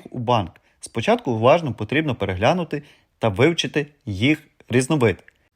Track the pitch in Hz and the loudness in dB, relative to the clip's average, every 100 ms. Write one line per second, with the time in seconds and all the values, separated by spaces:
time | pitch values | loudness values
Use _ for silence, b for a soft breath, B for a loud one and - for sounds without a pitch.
0 | - - 117 117 85 - _ _ - 117 | -6 -8 0 0 -2 -10 _ _ -12 -4
1 | 113 240 143 110 117 170 156 110 107 139 | 0 0 0 2 4 4 2 -6 -4 -2
2 | 156 117 92 92 117 180 165 147 b b | -2 -2 -4 0 0 0 -2 -8 b b
3 | b _ 117 98 147 165 - - 139 _ | b _ -2 2 2 2 -2 -4 -6 _
4 | - 95 127 156 - _ - 120 131 156 | -10 -2 0 0 -4 _ -2 0 2 2
5 | 117 90 _ _ _ | 2 0 _ _ _